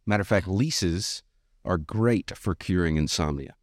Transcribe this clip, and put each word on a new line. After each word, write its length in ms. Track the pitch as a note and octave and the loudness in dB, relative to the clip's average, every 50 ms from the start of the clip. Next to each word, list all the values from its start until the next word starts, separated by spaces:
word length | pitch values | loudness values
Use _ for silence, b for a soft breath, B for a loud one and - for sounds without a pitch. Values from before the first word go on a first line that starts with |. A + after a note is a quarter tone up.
| _ | _
Matter 160 | G#2 G#2 G2+ | 0 0 0
of 60 | F#2+ | 2
fact, 200 | - A2 G2 E2+ | 2 2 2 2
leases 760 | F#2 F#2+ G#2 C#3 D#3+ - - G2 E2+ E2 F#2+ G#2+ - - - - _ _ _ _ _ _ _ - | 0 0 0 0 0 0 0 0 0 0 0 -2 -6 -8 -10 -14 _ _ _ _ _ _ _ -4
are 140 | - F2+ | -2 -2
great 580 | E2 D2+ - - G#2+ A2+ A#2+ A#2+ - - - - | -2 -2 -2 -2 2 2 4 2 2 0 -4 -10
for 160 | - - G2+ E2+ | -6 -4 -4 -4
curing 440 | - - - F#2 F2+ F2 D#2+ D#2 | -2 -2 0 2 2 2 2 2
insomnia. 580 | D#2 D2+ D2 - - D#2+ D2+ C#2+ C#2+ C2+ - - _ | 2 0 0 0 0 0 -2 -2 -4 -6 -10 -16 _